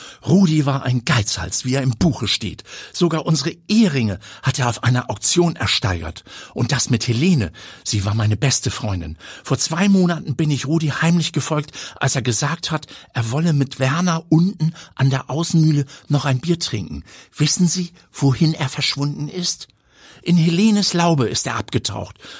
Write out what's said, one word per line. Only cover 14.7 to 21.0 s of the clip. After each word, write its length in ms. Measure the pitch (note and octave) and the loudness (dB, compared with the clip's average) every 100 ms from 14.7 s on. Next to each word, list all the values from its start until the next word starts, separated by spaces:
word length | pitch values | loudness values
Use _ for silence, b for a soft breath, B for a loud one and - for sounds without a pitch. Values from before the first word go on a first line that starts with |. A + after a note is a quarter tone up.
| B B B | B B B
an 140 | C3+ | 0
der 200 | C3 - | 0 -2
Außenmühle 560 | C#3 E3 E3 D#3 D3 C#3 B B | -4 2 4 4 4 -2 B B
noch 160 | C#3+ C#3+ | 0 2
ein 160 | C3 | -2
Bier 180 | D#3+ E3+ | 0 -2
trinken. 440 | - G#2 F2 D2+ B B B - | -2 -6 -6 -10 B B B -2
Wissen 320 | D3+ - F3 | 0 2 2
Sie, 240 | F#3 F3 b b | 0 -6 b b
wohin 420 | - C#3+ B2+ D#3 | -2 0 4 2
er 140 | D#3+ C3+ | 2 -4
verschwunden 640 | - - - C#3+ D3 D3 | -2 -4 -2 -4 -4 -8
ist? 400 | E3+ F3 - - B B B B B | -6 -6 -6 -12 B B B B B
In 160 | - F3 | 0 4
Helenes 560 | E3 E3 A3 G#3 F#3+ | 4 4 4 4 2
Laube 340 | F3+ | 2